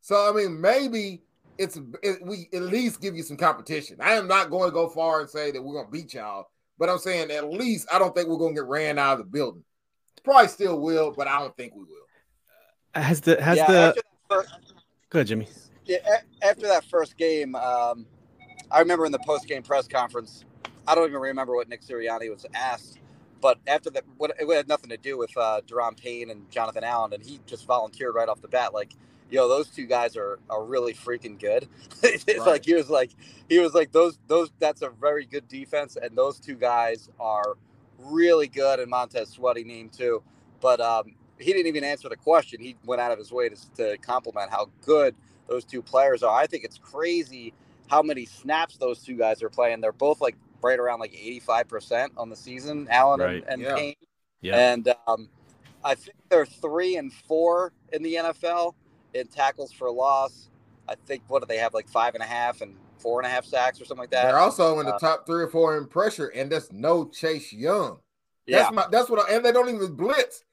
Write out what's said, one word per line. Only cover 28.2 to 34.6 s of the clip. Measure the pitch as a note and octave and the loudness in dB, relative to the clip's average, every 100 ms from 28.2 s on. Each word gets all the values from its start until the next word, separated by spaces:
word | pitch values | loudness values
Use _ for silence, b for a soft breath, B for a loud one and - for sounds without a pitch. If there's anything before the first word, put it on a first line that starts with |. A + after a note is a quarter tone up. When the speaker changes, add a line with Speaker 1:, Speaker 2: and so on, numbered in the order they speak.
| A2+ | -2
Speaker 3:
off | G#2 | -4
the | G#2+ | -2
bat, | B2 A#2 | -2 -2
like, | G#2 G#2 _ b b b | -4 -10 _ b b b
"Yo, | B2+ B2 | 0 2
those | C3+ D3+ | 2 -2
two | - B2 | -10 -4
guys | B2 A#2 A#2 | -2 -2 -4
are, | G2+ G2+ _ | -8 -10 _
are | A2 | -8
really | A2 C3 A#2+ | -4 -2 -2
freaking | A2 - A#2+ A#2 G2+ | -6 -8 -10 -10 -8
good." | G#2 A2 C3+ b | -2 -2 -2 b
<laughs> | b - | b 0
It's | A#3+ G#3 - | 2 2 -2
Speaker 1:
Right. | G#3 A3 | 2 4
Speaker 3:
like, | D3+ | 2
he | - | 4
was | E3+ C3+ | 2 4
like, | D3 B2+ _ b b _ | 0 0 _ b b _
he | E3+ | 4
was | E3+ | 4
like, | D#3+ D3+ | 2 2
"Those, | D#3+ E3+ - _ | 4 4 2 _
those, | D#3+ D#3+ | 0 0
that's | _ | _